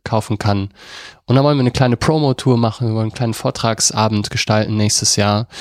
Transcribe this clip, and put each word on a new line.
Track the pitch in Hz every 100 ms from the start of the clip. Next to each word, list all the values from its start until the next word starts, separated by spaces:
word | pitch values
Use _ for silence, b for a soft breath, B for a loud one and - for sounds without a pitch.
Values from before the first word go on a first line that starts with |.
kaufen | - 110 - 107
kann. | 104 101 98 B B B B B -
Und | 127
dann |
wollen | 143 147
wir |
eine | 123
kleine | - 127 117
Promo-Tour | - 156 147 127 135 120
machen, | 117 - 117
wir | 110
wollen |
einen | 110
kleinen | - 120 110
Vortragsabend | 131 - 117 110 - 107 107 107 104
gestalten | - - 107 98 107
nächstes | 104 - 104 -
Jahr | 101 104 110 B